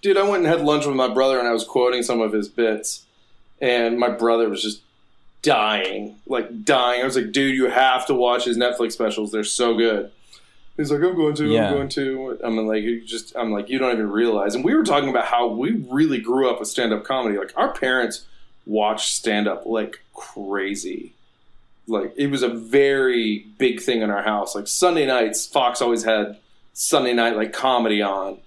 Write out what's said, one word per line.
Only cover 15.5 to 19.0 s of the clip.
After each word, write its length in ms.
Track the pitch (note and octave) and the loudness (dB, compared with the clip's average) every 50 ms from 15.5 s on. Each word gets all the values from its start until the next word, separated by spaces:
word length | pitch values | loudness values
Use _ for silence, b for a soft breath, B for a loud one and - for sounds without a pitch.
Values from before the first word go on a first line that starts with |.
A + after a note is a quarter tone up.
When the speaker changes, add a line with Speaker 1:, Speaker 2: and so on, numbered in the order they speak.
| G#2+ A2 B2+ E3+ A#3 A3 C#3 B2 | -2 -2 -2 0 -2 -2 -4 -2
Speaker 1:
really 300 | B2+ C#3 D#3+ D#3 C3+ A#2 | 0 2 2 2 2 -2
grew 320 | G#2+ A2+ B2 C3 C3+ B2 | -2 0 0 2 2 2
up 80 | A#2 - | 0 -2
with 100 | G#2+ - | -6 -6
stand-up 360 | - - B2 A2+ G#2+ G#2+ - | -4 -2 0 0 0 -2 -2
comedy. 340 | - C3+ C3 B2 A2+ G2+ G2+ | -4 -2 -2 0 0 -2 -2
Like, 140 | F#2+ - - | -4 -6 -2
our 160 | - - - - | -2 -2 -2 -2
parents 540 | - - B2+ B2+ C3 A#2+ G#2+ G#2+ - b b b b b b b - _ | -2 0 0 2 2 0 -2 -4 -8 b b b b b b b -20 _
watched 480 | - G#2 G#2+ G#2 G#2+ A2 A2 | -4 -2 0 0 0 0 -2